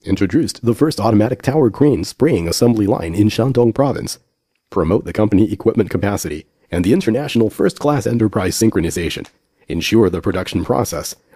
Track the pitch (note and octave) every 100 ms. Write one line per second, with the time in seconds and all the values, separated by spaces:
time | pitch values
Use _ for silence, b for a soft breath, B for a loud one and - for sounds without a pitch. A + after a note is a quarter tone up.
0 | G2+ F#2+ G2 D#3 A2 - A#2 A2 D3+ D3
1 | A#2 G#2 A2 - - D3+ A#2+ - D3 A#2
2 | - - D3+ G#2 E2+ - A#2+ A2 G2+ -
3 | E2 F2+ G#2+ - B2+ B2 A#2+ A#2+ C#3 F#2+
4 | - - _ _ _ _ _ F#2+ D#2+ G#2
5 | E2+ F#2+ G#2+ G2 A2 G2+ A2+ A#2 F#2 F2+
6 | G2+ G2+ E2+ D#2 - _ _ F2 F2+ F3
7 | A2+ A#2 D3 A#2 G#2+ - G3 - D3 C#3+
8 | A2+ A#2 G#2+ A2 F#2 - A2+ F#2+ E2 F2+
9 | D#2+ - - _ _ _ - E2 - A2+
10 | F#2+ F2 G#2 F2+ F2+ F#2 D#2+ - A2 -
11 | - - b